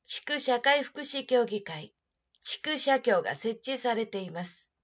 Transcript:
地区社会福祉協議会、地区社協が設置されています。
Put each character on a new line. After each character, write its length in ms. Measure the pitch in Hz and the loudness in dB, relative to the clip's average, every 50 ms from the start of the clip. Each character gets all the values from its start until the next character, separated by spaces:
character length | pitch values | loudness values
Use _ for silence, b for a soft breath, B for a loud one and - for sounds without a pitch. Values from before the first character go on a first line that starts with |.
| _ | _
地 140 | - - - | -4 -4 -4
区 200 | - - 294 294 | -2 -2 -2 0
社 200 | 285 - 247 240 | 2 2 2 2
会 220 | - 277 285 294 262 | 4 4 4 4 2
福 180 | - - 294 | -2 -6 -8
祉 260 | 285 - - 277 262 | -8 -6 -6 -6 0
協 180 | - 254 247 233 | 2 4 4 4
議 200 | - 214 208 202 | 2 0 -6 -6
会、 280 | - 160 156 156 - _ _ _ _ _ _ _ _ _ _ - | -8 -10 -12 -12 -14 _ _ _ _ _ _ _ _ _ _ -6
地 180 | - - - - | -6 -6 -4 -2
区 160 | 311 311 262 | -2 -2 0
社 220 | - 277 269 262 | 4 4 4 4
協 220 | 254 240 202 175 - | 4 4 4 4 2
が 120 | 98 131 | 0 -4
設 240 | - - 226 226 226 - 262 269 | -4 -4 -4 -4 -4 -4 -6 -4
置 60 | 254 | -2
さ 160 | - 247 233 | 0 0 0
れ 120 | 220 226 | 0 -2
て 140 | 214 - 196 | -4 -4 -6
い 100 | 190 175 | -8 -6
ま 140 | 160 170 180 | -8 -8 -10
す。 280 | 175 - - - _ _ _ | -10 -12 -16 -20 _ _ _